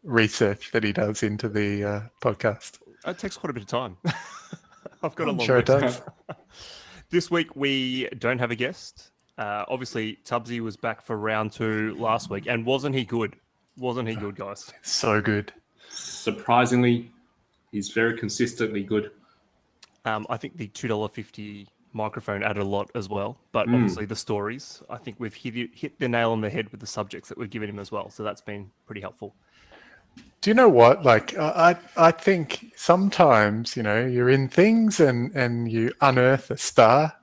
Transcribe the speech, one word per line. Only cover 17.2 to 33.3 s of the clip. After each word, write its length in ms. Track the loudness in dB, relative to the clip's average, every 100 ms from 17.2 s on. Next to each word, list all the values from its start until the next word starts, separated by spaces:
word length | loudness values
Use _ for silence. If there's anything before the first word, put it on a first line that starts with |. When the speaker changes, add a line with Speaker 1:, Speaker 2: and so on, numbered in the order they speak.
| _ _ _ _ _
Speaker 3:
he's 160 | -10 -6
very 260 | -2 -2 -2
consistently 640 | -8 -4 -4 -2 -4 -4
good. 280 | -2 -2 -4 _ _ _ _ _ _ _ -20 _
Speaker 2:
Um, 220 | -6 -6 -6
I 80 | -8
think 220 | -10 -12
the 80 | -14
two 180 | -8 -4
dollar 220 | -4 -4
fifty 580 | -10 -18 -18 -18 -18 -20 _ _
microphone 480 | -8 -8 -8 -8 -4
added 180 | -4 -4
a 60 | -2
lot 240 | -4 -4
as 140 | -8 -6
well, 300 | -6 -6 -10 _
but 160 | -2 0
Speaker 3:
Mm. 80 | 2
Speaker 2:
obviously 280 | 2 -2
the 100 | -8
stories, 680 | -10 -6 -4 -4 -10 -16 -20 -16
I 80 | -16
think 180 | -16 -12
we've 140 | -12
hit, 360 | -10 -12 -10 -10
hit 240 | -10 -14 _
the 120 | -2
nail 220 | 0 0
on 100 | 0
the 80 | -4
head 180 | -6 -8
with 120 | -12
the 60 | -12
subjects 440 | -8 -8 -10 -16
that 80 | -14
we've 100 | -12
given 220 | -10 -10
him 80 | -10
as 120 | -10
well, 200 | -10 -10
so 120 | -10
that's 200 | -10 -10
been 280 | -12 -14 -14 _
pretty 160 | _ -14
helpful. 340 | -14 -14 -18 _ _ _ _ -20 -20 -20 _ -20 -20 _
Speaker 1:
Do 100 | 2
you 40 |
know 140 | 6 8
what? 360 | 10 8 8
Like, 340 | 6 4 4 -4
I, 380 | -2 6 4 4 -6 4
I, 120 | 4
I 20 |
think 640 | 6 0 0 -2 -8 -12
sometimes, 1040 | -6 2 4 4 4 6